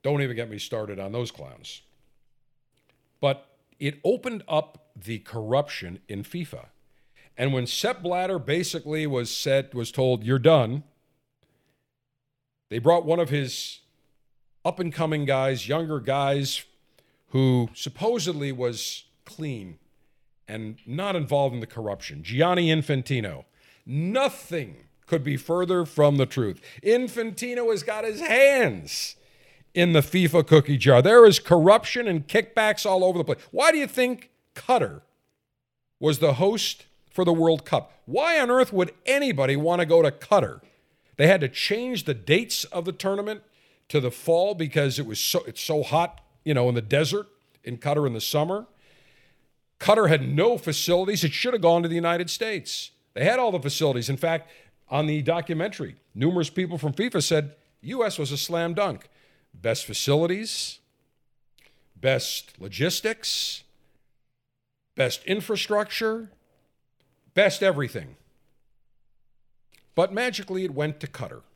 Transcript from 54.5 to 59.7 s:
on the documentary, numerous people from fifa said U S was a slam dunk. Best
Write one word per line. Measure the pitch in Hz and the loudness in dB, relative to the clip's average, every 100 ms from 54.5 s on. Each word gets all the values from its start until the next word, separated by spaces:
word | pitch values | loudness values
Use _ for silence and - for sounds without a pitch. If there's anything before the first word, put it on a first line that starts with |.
| - _ _ _ | -20 _ _ _
on | 143 151 | -2 -2
the | 151 | -2
documentary, | 135 165 160 160 202 - 85 - _ | -2 -2 -4 -4 -4 -6 -12 -14 _
numerous | 104 143 180 151 | -2 0 0 -2
people | - 180 170 | -4 -4 -4
from | 151 | -6
fifa | 131 240 185 | -4 -2 -2
said | - 160 147 - _ _ | 0 0 -2 -14 _ _
U | - 254 220 | -10 -4 -4
S | - | -2
was | 143 | -6
a | 143 | -6
slam | - 170 170 | -4 -2 -2
dunk. | 165 196 107 - _ _ _ _ | -2 -2 -4 -16 _ _ _ _
Best | - 113 | -6 -4